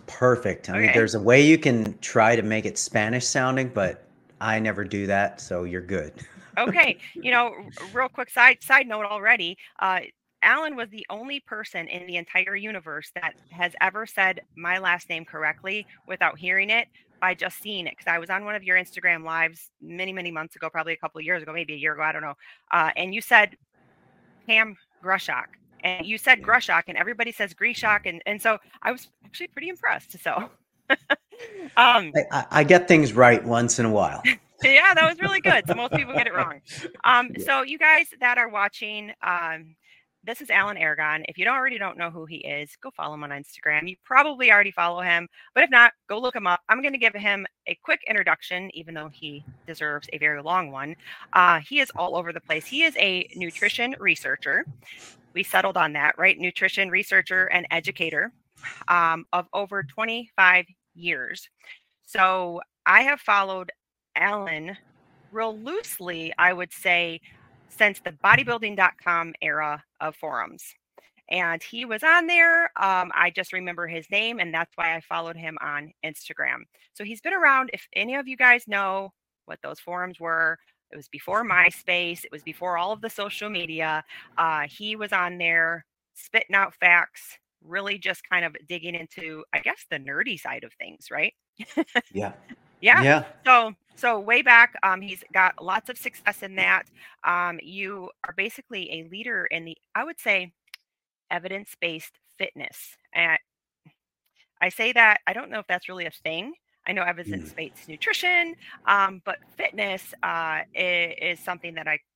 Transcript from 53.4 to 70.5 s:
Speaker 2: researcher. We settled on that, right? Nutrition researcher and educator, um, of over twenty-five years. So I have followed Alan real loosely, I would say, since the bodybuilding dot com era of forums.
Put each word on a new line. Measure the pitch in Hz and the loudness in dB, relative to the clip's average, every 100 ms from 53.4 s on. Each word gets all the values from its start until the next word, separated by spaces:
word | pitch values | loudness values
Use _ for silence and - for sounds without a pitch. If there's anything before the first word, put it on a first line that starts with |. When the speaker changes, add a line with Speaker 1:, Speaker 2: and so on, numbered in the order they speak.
| 175 - 202 - 240 269 | -10 -4 -4 -2 -4 -4
Speaker 2:
researcher. | 196 160 135 135 143 165 294 - - - - - _ | -2 -2 -4 -6 -4 -4 -4 -12 -20 -20 -20 -20 _
We | 175 | -10
settled | 196 185 190 185 | -2 0 2 2
on | 156 | 0
that, | 147 151 - | 2 0 2
right? | 185 190 | 2 0
Nutrition | 175 - 190 - 190 | -4 -2 -2 -2 -2
researcher | 185 208 190 185 185 185 | -2 0 0 2 0 0
and | 180 175 | 0 -2
educator, | 165 160 190 165 151 214 - _ _ - - - | -4 -4 -6 -4 -4 -4 -8 _ _ -18 -8 0
um, | 175 165 160 - | 2 4 0 -2
of | 180 175 | -4 -4
over | 190 196 202 | -6 -4 -6
twenty-five | 147 - 226 233 233 - 185 180 175 _ _ 170 | -8 -6 -4 -6 -4 4 6 6 2 _ _ -12
years. | 170 147 123 185 - _ - - _ _ - | -6 -6 -6 -12 -16 _ -20 -20 _ _ -8
So | 214 185 185 180 170 - _ - | 2 2 2 -4 -8 -14 _ 4
I | 196 | 6
have | 269 285 | 6 2
followed | - 202 196 185 180 - _ _ _ - | 2 2 2 -4 -10 -16 _ _ _ -2
Alan | 196 208 196 156 160 196 _ _ _ _ _ | -2 -2 -6 -8 -10 -14 _ _ _ _ _
real | 214 226 214 | -6 -6 -6
loosely, | 233 381 - - 180 170 160 - | -10 -8 -8 -10 -10 -8 -6 2
I | 175 | 2
would | 180 175 | 2 -4
say, | - 190 175 170 165 - - _ _ _ | -6 0 0 0 -6 -16 -20 _ _ _
since | - 208 196 | 0 0 0
the | 180 | -10
bodybuilding | 151 196 240 240 233 214 196 | 0 4 4 4 -4 -4 2
dot | 185 - | 2 2
com | 185 170 165 - | -2 -2 -2 -6
era | 156 151 151 147 _ - | -4 -2 -2 -6 _ -10
of | 156 - | -10 -8
forums. | 156 127 87 | -6 -6 -6